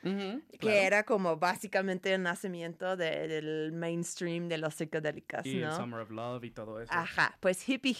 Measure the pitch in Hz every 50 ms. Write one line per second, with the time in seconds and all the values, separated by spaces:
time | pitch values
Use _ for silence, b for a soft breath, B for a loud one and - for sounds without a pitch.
0 | b 180 196 202 196 190 214 285 - _ - - - 220 214 202 190 190 202 208
1 | 214 - 226 202 190 175 160 160 180 175 185 180 - 196 - 196 190 196 185 185
2 | - 196 190 190 185 175 175 - - 190 180 170 165 165 170 - 185 185 190 180
3 | 170 160 151 147 156 160 160 156 151 156 156 156 156 156 160 165 170 170 170 170
4 | 175 - - - 185 175 170 170 175 170 165 156 160 156 151 - 165 156 - 160
5 | 151 151 147 165 - - - - - 131 135 - 160 156 156 - - 120 117 113
6 | 113 107 110 110 117 120 123 123 120 117 - 117 110 110 110 110 117 117 170 175
7 | 165 - - - 156 113 - _ - 190 185 - - - 269 240 - 262 233